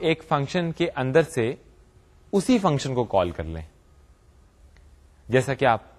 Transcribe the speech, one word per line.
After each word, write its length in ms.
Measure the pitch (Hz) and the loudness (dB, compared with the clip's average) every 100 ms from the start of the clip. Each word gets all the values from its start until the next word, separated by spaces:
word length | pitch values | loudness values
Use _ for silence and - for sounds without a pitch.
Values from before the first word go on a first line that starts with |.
ایک 220 | 165 160 - | -2 -2 -2
فنکشن 440 | 147 139 180 170 | -2 -2 -4 -4
کے 160 | - 170 139 | -2 -4 -2
اندر 260 | 131 147 | 0 2
سے 320 | 156 127 113 151 _ _ _ _ _ _ _ | 2 0 -4 -4 _ _ _ _ _ _ _
اسی 260 | 196 214 240 | 0 2 2
فنکشن 360 | 185 143 139 | 2 0 -2
کو 100 | 123 | -4
کال 260 | 113 98 87 | 0 0 0
کر 140 | 85 | -4
لیں، 180 | 82 80 80 _ _ _ _ _ _ _ _ _ - _ - _ _ _ - | -8 -10 -12 _ _ _ _ _ _ _ _ _ -20 _ -20 _ _ _ -2
جیسا 260 | 127 127 | 0 0
کہ 100 | 135 | 0
آپ 160 | 131 113 - | 2 2 -4